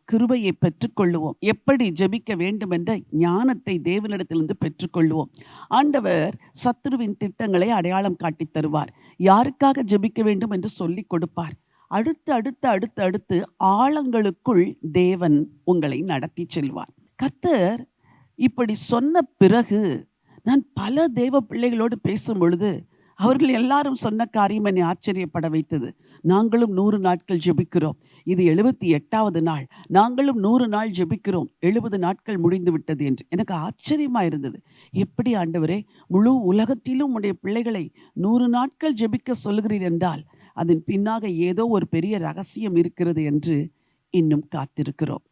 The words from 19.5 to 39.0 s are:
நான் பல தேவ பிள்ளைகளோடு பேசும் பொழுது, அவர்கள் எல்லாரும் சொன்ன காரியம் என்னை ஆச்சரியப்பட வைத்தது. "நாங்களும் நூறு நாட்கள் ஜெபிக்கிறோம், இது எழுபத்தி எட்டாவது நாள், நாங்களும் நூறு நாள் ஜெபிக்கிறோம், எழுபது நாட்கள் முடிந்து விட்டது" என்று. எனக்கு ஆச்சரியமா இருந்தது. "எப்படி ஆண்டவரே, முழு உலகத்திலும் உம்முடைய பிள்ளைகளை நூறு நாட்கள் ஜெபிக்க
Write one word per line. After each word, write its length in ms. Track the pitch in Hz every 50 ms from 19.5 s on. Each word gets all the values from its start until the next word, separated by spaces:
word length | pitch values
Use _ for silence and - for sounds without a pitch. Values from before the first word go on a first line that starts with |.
| 208 240 226 - 202 214 214 175 131 76 - _ _ _ _ _ _ -
நான் 220 | - 220 269 277 - - -
பல 340 | 220 196 202 262 302 330 320
தேவ 320 | 233 247 240 262 254 277
பிள்ளைகளோடு 580 | 214 - - 226 240 247 233 220 220 233 226 -
பேசும் 400 | - - 202 214 - - 220 190
பொழுது, 480 | 170 170 175 170 208 208 160 - - _ _ _ _ _ _
அவர்கள் 340 | - 190 240 262 262 320 262
எல்லாரும் 460 | 254 220 240 254 277 285 294 277 262
சொன்ன 300 | - - 226 214 220 233
காரியம் 400 | 214 - 220 202 196 208 214 208
என்னை 180 | 202 190 185
ஆச்சரியப்பட 640 | 175 165 - - - 208 185 190 180 156 - 175 160 165
வைத்தது. 460 | 156 156 151 - 165 147 120 - - _ _ _ - _
"நாங்களும் 500 | - 160 185 202 226 226 220 240 233 214
நூறு 280 | 190 185 202 208 202 202
நாட்கள் 420 | 190 180 180 - - - 190 170 156
ஜெபிக்கிறோம், 520 | 175 160 139 170 - - 175 - 151 - - _ _ _ _ -
இது 200 | 170 185 180 185
எழுபத்தி 340 | 170 160 180 214 254 - -
எட்டாவது 640 | - 170 160 147 - _ - 220 220 208 165 165
நாள், 240 | 160 165 156 143 131 - - - -
நாங்களும் 500 | - 170 190 214 240 247 254 277 277 254
நூறு 320 | 226 190 208 240 254 247 220
நாள் 220 | 208 208 220 220
ஜெபிக்கிறோம், 580 | 185 180 180 165 208 190 - 202 190 175 135 - _ _
எழுபது 400 | - 175 214 233 220 226 196 196
நாட்கள் 400 | 170 175 196 - _ - 208 180
முடிந்து 340 | 170 170 185 190 175 180
விட்டது" 320 | 165 151 - - 151 139 147
என்று. 220 | 139 131 - - _
எனக்கு 260 | - 190 226 - 190
ஆச்சரியமா 640 | 160 156 208 - _ - - 302 302 294 269 247 226
இருந்தது. 420 | 180 165 156 147 139 127 - - - _ _ _ - _
"எப்படி 440 | - 185 196 - _ - 220 247 233
ஆண்டவரே, 500 | 196 170 160 165 175 156 156 180 208 208 _ _ _ _
முழு 340 | - 175 190 214 240 269 262
உலகத்திலும் 680 | 214 180 190 208 226 214 269 226 - 247 262 262 294 277
உம்முடைய 220 | 247 220 202 202
பிள்ளைகளை 600 | 185 - - 190 208 233 233 233 220 190 156 - - _ - _
நூறு 360 | - 156 175 208 233 247 247 240
நாட்கள் 460 | 240 240 254 277 - - 320 311 269
ஜெபிக்க 380 | 214